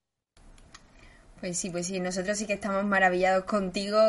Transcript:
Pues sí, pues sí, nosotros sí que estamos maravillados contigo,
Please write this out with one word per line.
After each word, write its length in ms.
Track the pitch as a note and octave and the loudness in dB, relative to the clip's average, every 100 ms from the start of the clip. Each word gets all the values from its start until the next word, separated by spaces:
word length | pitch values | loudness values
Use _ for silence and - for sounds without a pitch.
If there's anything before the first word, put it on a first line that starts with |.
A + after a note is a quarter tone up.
| _ _ _ _ - - - - _ - - - - - | _ _ _ _ -20 -20 -20 -20 _ -20 -20 -20 -20 -12
Pues 160 | F#3+ F3 | -8 -6
sí, 140 | G3 | -6
pues 160 | E3+ F3 | -6 -6
sí, 120 | F#3+ | -4
nosotros 380 | F3+ F#3 F#3 G#3 | -4 -4 -4 -4
sí 80 | G#3 | -4
que 80 | |
estamos 320 | G3+ G#3 G3 G#3 | -6 -2 -2 2
maravillados 600 | G3 F#3 F3+ F#3 F#3+ F#3 | 4 4 4 2 2 0
contigo, 520 | G#3 F#3+ G3+ G3+ G#3+ | -2 -2 -4 0 4